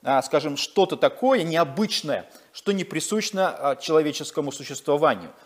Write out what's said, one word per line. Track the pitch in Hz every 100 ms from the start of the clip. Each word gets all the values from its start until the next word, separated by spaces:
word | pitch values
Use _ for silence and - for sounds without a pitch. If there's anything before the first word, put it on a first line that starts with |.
а, | 127 135
скажем, | - 151 151 139
что-то | - - 185 143
такое | 139 - 254 254
необычное, | 165 160 156 135 208 - 151 107 - - _
что | - -
не | 196
присуще, | - 156 - 214 208 190
а, | 185 - 143
человеческому | 131 - 156 151 143 147 - 143
существованию. | - 131 135 - 147 151 104 82 -